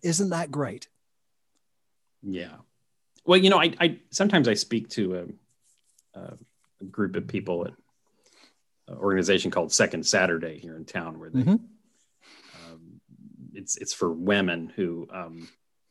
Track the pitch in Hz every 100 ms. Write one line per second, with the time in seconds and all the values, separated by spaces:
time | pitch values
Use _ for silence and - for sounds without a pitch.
0 | 175 165 196 170 160 143 131 107 - _
1 | _ _ _ _ _ _ _ _ _ _
2 | _ _ 101 92 85 76 - _ _ _
3 | _ _ - 185 190 190 170 170 175 -
4 | _ - 202 196 117 104 - 117 110 -
5 | 95 92 87 - _ _ _ _ _ _
6 | _ - 92 - - _ _ - 95 -
7 | 98 95 98 104 101 87 - - _ _
8 | _ _ _ _ - _ _ _ - -
9 | 101 95 87 92 90 - 82 - 101 82
10 | 76 104 92 85 80 78 85 80 80 98
11 | 165 160 160 131 127 214 - - _ _
12 | _ _ - - - - - 165 165 -
13 | _ - - - - - 95 - - -
14 | 90 82 90 101 92 85 82 - 90 85
15 | 82 95 85 82 82 _ _ _ _